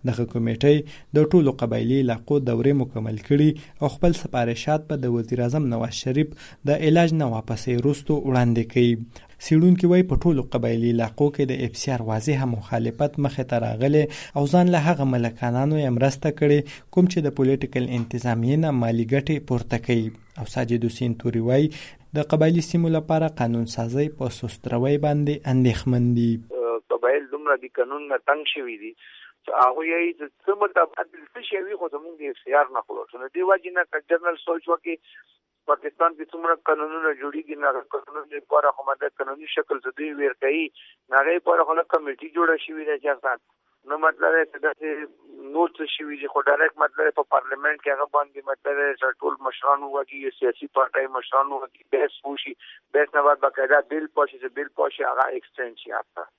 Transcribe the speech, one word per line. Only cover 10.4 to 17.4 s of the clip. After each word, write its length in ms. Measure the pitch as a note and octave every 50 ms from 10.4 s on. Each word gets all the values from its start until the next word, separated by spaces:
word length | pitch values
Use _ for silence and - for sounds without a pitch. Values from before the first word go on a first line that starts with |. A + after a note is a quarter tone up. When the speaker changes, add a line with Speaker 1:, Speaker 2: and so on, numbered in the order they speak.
| B2 C3
Speaker 1:
قبایلي 360 | - B2 A#2 A#2 A#2 A#2 A#2 A#2+
علاقو 340 | A#2 A2+ A2+ A2+ A2+ - D3 D3 C#3+
کې 100 | - C#3+ B2+
د 100 | B2+ B2+ B2+
اف 80 | A#2 - -
سی 100 | - C#3 C3
آر 60 | A#2+ A2+
واضحه 400 | A2 A2 A2 A2 D3+ D3 C3+ C3+ B2+
مخالفت 680 | A#2 G#2 - - B2+ A#2 A2+ A#2 A#2 - D3 D3 D3 - C#3+
مخې 200 | C3 B2+ - B2+ -
ته 100 | A#2+ A#2 A2+
راغلی 360 | A2 A2+ A2 B2 C#3 D3 D3+ D3 D3 - - - - - C#3
او 40 | C#3+ C#3+
ځان 200 | D#3 F3+ F3+ F3+ F3+
له 60 | E3 D3
هغه 180 | E3 F3 C#3 C#3 C3+
ملکانانو 640 | B2+ B2 A#2 A#2 A#2 - B2 A#2+ A#2+ B2 C3+ D3 D#3 D#3
یې 160 | D3 C3 A#2+ A#2+
مرسته 340 | C3 C#3 C3+ - - D#3 D3+ -
کړې، 500 | D#3 D3 D3 D3 D3 D3 - - - - -
کوم 160 | F#3 F3+ F3+
چې 60 | - F3 D3+
د 80 | C#3+ C#3
پولیټیکل 500 | -